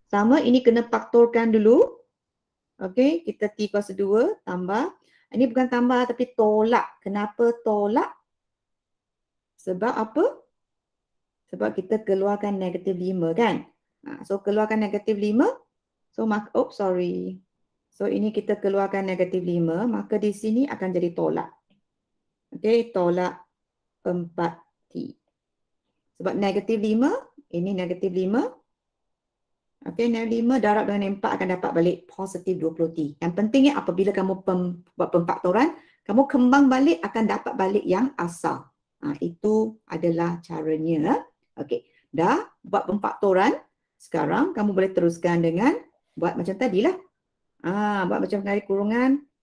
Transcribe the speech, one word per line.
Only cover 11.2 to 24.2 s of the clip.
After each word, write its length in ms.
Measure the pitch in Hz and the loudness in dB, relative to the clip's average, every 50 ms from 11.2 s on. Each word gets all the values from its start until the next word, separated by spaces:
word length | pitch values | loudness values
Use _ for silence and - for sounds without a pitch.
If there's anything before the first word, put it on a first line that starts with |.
| _ _ _ _ _ _ - | _ _ _ _ _ _ -8
Sebab 160 | 180 208 214 202 | -6 -4 -4 -4
kita 240 | 196 185 - 220 214 | -6 -4 -4 -4 -4
keluarkan 560 | 220 - 196 190 196 202 202 202 208 208 202 | -2 -2 0 0 0 -2 -2 -2 -4 -4 -4
negatif 400 | 190 190 180 175 180 185 196 190 | -4 -4 -6 -6 -6 -4 -6 -4
lima 400 | 175 180 185 190 180 165 165 165 | -4 -4 -4 -2 -2 -2 -2 0
kan? 320 | 170 233 220 - - - - _ _ _ _ _ _ | 0 0 0 0 -2 -6 -12 _ _ _ _ _ _
Ha, 240 | - - - - - | -18 -16 -16 -14 -8
so 160 | - 196 196 | -6 -6 -4
keluarkan 400 | - 202 208 214 214 214 220 220 | -2 -2 0 0 0 0 0 0
negatif 320 | 214 196 202 202 - - 214 | 0 -2 -4 -4 -2 -2 -2
lima. 320 | 202 208 208 214 233 320 466 523 - - _ _ _ _ _ _ _ _ _ | 0 0 0 2 2 2 2 0 -4 -12 _ _ _ _ _ _ _ _ _
So 160 | _ - 226 | _ -4 -2
mak-, 240 | 220 208 208 214 - - | -2 -2 -2 -4 -2 -2
oh 160 | 233 - - - | -2 -2 -2 -4
sorry. 640 | - 202 190 180 180 180 175 180 180 180 190 185 185 - _ _ _ _ _ _ _ _ _ _ | -4 -2 -2 0 0 -2 -4 -4 -6 -6 -8 -10 -12 -18 _ _ _ _ _ _ _ _ _ _
So 160 | - 202 196 | -6 -4 -2
ini 240 | 196 202 208 214 214 | 0 0 -2 -2 -2
kita 240 | 214 208 - 208 | -2 -2 -2 -2
keluarkan 480 | 202 - 196 196 196 196 190 196 196 196 | -2 -2 0 0 0 0 -2 -2 -4 -2
negatif 400 | 190 185 180 180 180 185 185 175 | -2 -2 -2 -2 -2 -2 -2 -2
lima, 400 | 175 170 170 170 165 165 180 226 | -2 0 0 0 0 0 0 -2
maka 320 | 240 214 202 202 - 214 | -2 -2 -4 -4 -4 -2
di 160 | 208 208 208 196 | -2 0 -2 -2
sini 320 | 208 - 220 220 247 277 | -4 -4 -2 0 0 0
akan 240 | 285 - - 190 190 | 0 -2 -4 -4 -4
jadi 200 | 180 175 175 170 170 | -2 -2 -2 -2 -2
tolak. 360 | 170 165 156 156 - - - - _ _ _ _ _ _ _ _ _ _ _ _ _ _ _ _ _ _ _ - | -2 -2 -2 -2 -4 -6 -8 -14 _ _ _ _ _ _ _ _ _ _ _ _ _ _ _ _ _ _ _ -12
Okey, 340 | - - 214 233 233 226 226 | -4 0 2 2 2 0 0
tolak 560 | - 190 175 175 175 180 180 - - - - _ _ _ _ _ _ _ _ _ _ _ | -2 0 0 2 2 0 -2 -4 -6 -10 -18 _ _ _ _ _ _ _ _ _ _ _
empat 560 | - 185 180 180 | -6 -4 -4 -4